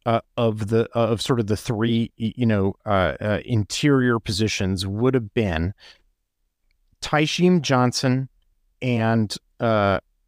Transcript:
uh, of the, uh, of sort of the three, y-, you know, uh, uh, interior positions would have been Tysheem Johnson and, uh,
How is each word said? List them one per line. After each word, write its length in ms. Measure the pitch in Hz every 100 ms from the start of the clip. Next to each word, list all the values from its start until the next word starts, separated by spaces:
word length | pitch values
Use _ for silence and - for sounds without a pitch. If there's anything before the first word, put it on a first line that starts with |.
| -
uh, 140 | 113 - -
of 320 | 117 107 104
the, 220 | 113 113
uh, 140 | 120 113
of 140 | 113
sort 180 | - 123
of 80 | 104
the 80 | 107
three, 560 | - 107 117 117 117 -
y-, 140 | 110 -
you 100 | 117
know, 300 | 104 98 - -
uh, 300 | 98 87 64
uh, 180 | 107 101 -
interior 760 | 117 98 - 147 135 127 117
positions 640 | - 95 107 - 95 95 98
would 280 | 101 127
have 200 | 131 107
been 400 | - 104 82 85 - - - _ _ _ _ _ _ _ _ _ _
Tysheem 600 | - 151 156 - 180 180
Johnson 680 | 135 131 123 - 135 127 131 _ _ _ _ _
and, 520 | 127 120 113 113 107 - - -
uh, 400 | 117 110 101 95 - _